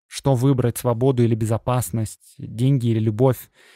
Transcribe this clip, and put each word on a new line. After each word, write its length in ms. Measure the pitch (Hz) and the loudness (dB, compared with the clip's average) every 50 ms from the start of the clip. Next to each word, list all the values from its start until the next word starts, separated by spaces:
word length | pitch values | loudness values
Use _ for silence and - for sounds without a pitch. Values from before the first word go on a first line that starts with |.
| _ | _
Что 280 | _ - - - 139 135 | _ -12 -4 0 0 2
выбрать, 420 | 117 131 139 135 123 120 117 - | 4 4 2 2 2 0 -2 -2
свободу 460 | - - 123 117 113 131 139 131 120 117 | -2 -2 -2 0 2 2 2 2 2 2
или 120 | 113 117 | 2 0
безопасность? 1000 | 107 113 107 113 104 - 123 123 123 - - - 113 110 - - - _ - _ | 0 -2 -2 -2 -2 -2 -2 -2 -2 -2 -4 -4 -4 -6 -6 -8 -14 _ -20 _
Деньги 500 | - - - 110 110 127 139 143 123 120 | -16 -14 -10 -4 -2 0 2 2 2 2
или 120 | 117 113 107 | 0 0 0
любовь? 500 | 110 110 104 110 131 131 120 - - - _ _ _ - - | 0 0 0 2 2 2 2 -2 -6 -18 _ _ _ -20 -20